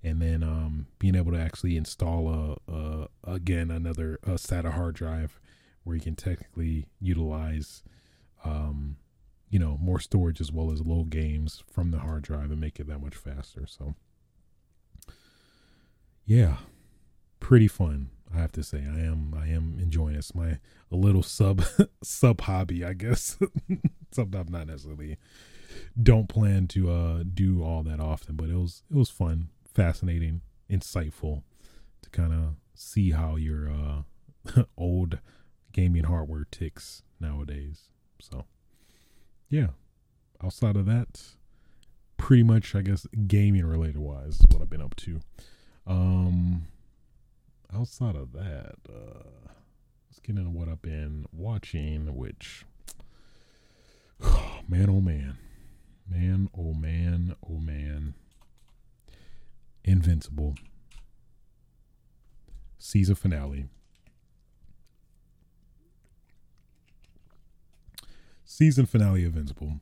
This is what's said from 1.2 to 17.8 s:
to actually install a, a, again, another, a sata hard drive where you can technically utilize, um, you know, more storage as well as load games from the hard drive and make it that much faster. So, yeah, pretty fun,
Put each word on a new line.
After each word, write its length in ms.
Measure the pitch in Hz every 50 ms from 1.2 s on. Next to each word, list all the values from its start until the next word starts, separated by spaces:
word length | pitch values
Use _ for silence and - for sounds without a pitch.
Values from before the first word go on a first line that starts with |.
| 87 82
to 80 | 85 85
actually 380 | 80 80 - - - 90 85 80
install 800 | 78 - - _ - 76 85 85 82 80 80 78 76 76 73 - - -
a, 40 |
a, 360 | 82 78 78 78 78 78 78 - _ _ -
again, 460 | - 90 90 85 87 90 82 85 82
another, 500 | 85 82 82 82 82 80 80 80 78 - -
a 80 | 101
sata 400 | 90 85 - - - 87 82 85
hard 240 | 78 85 87 85 80
drive 440 | - - 80 80 82 80 78 - - _ _ _ _ _ _ _ _ _
where 120 | 87 82
you 60 | 82
can 140 | 80 82 80
technically 720 | - - 95 85 - - - _ - 82 80 80 78 73 - _ _
utilize, 840 | 95 92 87 80 80 78 78 78 78 78 78 78 76 - - - _ - _ _ _ _ _ _ _ _ _ _ -
um, 540 | 78 76 76 76 76 73 73 73 71 71 - _ _ _ _ _ - _ _ _ _
you 100 | - 95
know, 180 | 85 78 73 71
more 200 | 82 90 90 85
storage 420 | - - - 98 87 85 80 -
as 100 | 80 76
well 200 | 78 80 80 80
as 100 | 78 76
load 280 | 78 82 82 85 80 80
games 540 | 78 78 78 78 76 76 78 78 - - - -
from 200 | - - 87 87
the 80 | 82 73
hard 240 | 65 78 80 76 71
drive 260 | - 78 73 73 73
and 80 | 76 76
make 200 | 78 76 - -
it 80 | 73 71
that 120 | 76 71
much 160 | 71 71 71
faster. 500 | - - 71 69 67 65 - _ - 67 -
So, 280 | - _ 69 71 73 - _ _ _ _ _ _ _ _ _ _ _ _ _ _ _ _ _ _ _ - - - - _ _ _ _ _ _ _ _ _ _ _ _ _ _ _ _ _ _ _ _ _ _
yeah, 320 | - 107 120 117 82 65 - - - - _ _ _ _ _ _ _ _ _ _ _ _ _
pretty 280 | - - 131 120 110 101
fun, 420 | - -